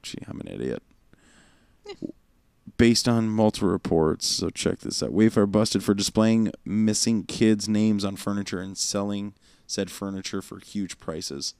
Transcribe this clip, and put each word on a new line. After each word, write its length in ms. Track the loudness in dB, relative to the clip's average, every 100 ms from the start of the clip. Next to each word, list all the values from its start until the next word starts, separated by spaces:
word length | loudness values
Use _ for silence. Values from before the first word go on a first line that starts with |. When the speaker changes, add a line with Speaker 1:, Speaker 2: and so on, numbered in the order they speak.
Speaker 1:
Gee, 160 | -12 -14 -12
I'm 120 | -12
an 60 | -10
idiot. 360 | -6 -4 -6 _ _ _ _ _ _ _ _ _ _ -18
Speaker 2:
Yeah. 60 | -12 -12 -12 _ _ _ _ -20 2
Speaker 1:
Based 300 | 4 4 2
on 220 | 0 0
multiple 400 | 2 2 2 0
reports, 580 | 0 0 2 2 0 -2
so 240 | -2 -4
check 300 | -2 -4 -2
this 200 | -6 -6
out. 80 | -2
Wayfair 400 | 4 4 4 2
busted 320 | 2 2 0
for 120 | 2 0
displaying 560 | 2 2 4 4 2 -2
missing 600 | -4 2 2 2 2 0
kids' 440 | -2 2 4 4 2
names 380 | 2 4 2 0
on 100 | -4
furniture 440 | -4 -4 -4 -6
and 160 | -8 -6
selling 560 | -4 -2 -2 -4 -6 -12 _ _ -10
said 220 | -6 -6
furniture 500 | -4 -6 -6 -6 -8
for 180 | -8 -16
huge 380 | -10 -8 -8 -10
prices. 560 | -8 -8 -8 -8 -8 -10